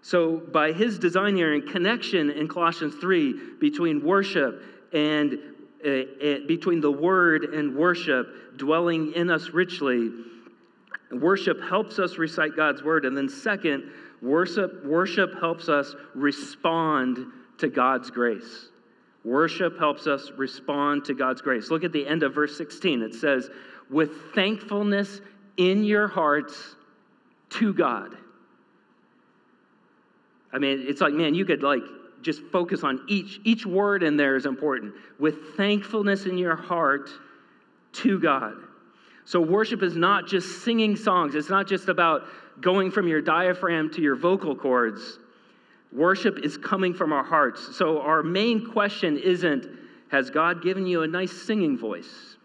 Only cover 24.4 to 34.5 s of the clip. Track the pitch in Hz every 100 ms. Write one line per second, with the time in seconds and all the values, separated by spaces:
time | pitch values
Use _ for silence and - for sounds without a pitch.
24.4 | 196 214 - 202 208 202 202 - - -
25.4 | - - 180 196 208 208 208 196 156 147
26.4 | 143 - - - _ _ _ _ _ _
27.4 | _ - 220 170 151 113 98 - - _
28.4 | _ _ _ _ _ _ _ _ _ _
29.4 | _ _ _ _ _ _ _ _ _ _
30.4 | _ 131 139 135 131 143 165 147 165 170
31.4 | 185 165 139 135 - - - - - 147
32.4 | - 190 175 196 147 131 - 202 170 -
33.4 | 220 226 202 185 202 202 165 147 143 135
34.4 | 139